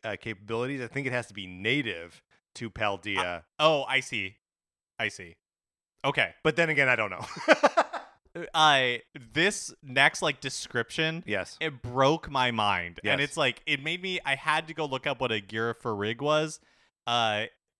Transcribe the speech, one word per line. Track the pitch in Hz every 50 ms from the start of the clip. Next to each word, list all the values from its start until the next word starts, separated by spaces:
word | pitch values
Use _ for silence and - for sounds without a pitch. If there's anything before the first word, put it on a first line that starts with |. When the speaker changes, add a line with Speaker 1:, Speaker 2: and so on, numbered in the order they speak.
| -
Speaker 1:
uh, | 110 101 92
capabilities. | - 113 110 95 104 107 113 113 123 131 143 135
I | 123 113
think | - 143 139
it | 131 123
has | 123 113 -
to | 98
be | 104 95
native | 92 90 90 95 110 127 143 131 113 92 82 85 85 - - _ _ _ _ _ _ -
to | - 120 113
Paldea. | - - 110 104 98 95 - 104 101 92 90 87 87 85
Speaker 2:
Uh, | - _ _ -
oh, | 151 156 156 143 135 -
I | 131 131
see. | 127 - 131 113 98 95 101 _ _ _ _ _ _ _ _ _ _ _ _ -
I | 113 104
see. | - - 95 85 82 _ _ _ _ _ _ _ _ _ _ _ _ _ -
Okay. | 139 143 - 113 90 - _ -
Speaker 1:
But | 156 147
then | 143 170 160
again, | 156 143 139 131
I | 123
don't | 113 110 101
know. | 92 87 - - - 175 -
<laughs> | - - - - - - 339 311 - - - - - - _ _ _ -
Speaker 2:
Uh, | 170 175 - -
I, | 160 156 151 143 135 127 123 120 117 - _ - 151 120 113 -
this | 151 170 202 208 - - - - - -
next, | 139 123 135 139 156 - - -
like, | 156 143 -
description, | - 135 - - - - - 123 113 - - - 160 160 160 165 -
Speaker 1:
Yes. | - 104 95 90 - - -
Speaker 2:
it | 160 160 143 120 -
broke | 123 123 131 135 139 156 160 - 170
my | 143 135 127 123 117
mind. | 110 107 104 98 90 87 87 85 - -
And | 104 104 135
Speaker 1:
Yes. | 143 147
Speaker 2:
it's | -
like, | 165 147 127 120 - -
it | - 151 139 139
made | 160 170 185
me, | 180 190 185 180 -
I | 139 139
had | 131 - 160 151 160 160 156
to | 160
go | - 156
look | 143 131 127 -
up | 147 139 117
what | 131 120 110
a | 110
Girafarig | 101 95 107 110 113 120 113 - - 120 107 101 101 107 117 117
was, | 139 147 151 151 156 156 156 - _ _ _ _ _ _ _ _ _ -
uh, | 120 120 117 110 104 104 110 - - _ _ _ _ _